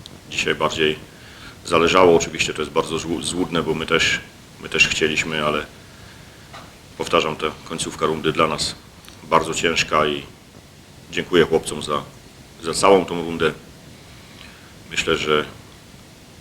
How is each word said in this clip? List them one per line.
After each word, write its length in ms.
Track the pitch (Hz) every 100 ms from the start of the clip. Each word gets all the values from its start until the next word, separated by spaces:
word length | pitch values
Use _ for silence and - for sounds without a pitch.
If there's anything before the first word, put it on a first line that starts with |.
| - - -
dzisiaj 260 | - 82 78
bardziej 400 | 78 80 78 - - - - - - - -
zależało. 500 | 82 82 92 90 82
Oczywiście 380 | 80 78 78
to 80 | 76
jest 100 | 73
bardzo 240 | 76 73 80
złu-, 280 | 80 78
złudne, 400 | 71 85 82 85
bo 100 | 78
my 120 | 78 80
też, 340 | 80 - - - - - -
my 80 | 80
też 180 | 80 -
chcieliśmy, 580 | - 78 78 82 78 76
ale 200 | 76 76 - - - - - - - - - - - - -
powtarzam, 380 | 82 85 78 76
ta 120 | 78 76 -
końcówka 400 | 82 82 - 80
rundy 260 | 78 78
dla 160 | 78 80
nas 280 | 76 - - - - - -
bardzo 300 | 78 80 80
ciężka 520 | 78 87 80 80 80 76
i 180 | 71 69 - - - - - - - -
dziękuję 340 | 85 80 90 76
chłopcom 380 | 80 - 76
za, 200 | 76 71 71 - - - - -
za 100 | 82
całą 320 | 78 95 95 85
tą 160 | 87
rundę. 300 | 82 85 78 - - - - - - - - - - - - - -
Myślę, 260 | 80 82 78
że 280 | 73 76 71 - - - - - - - - -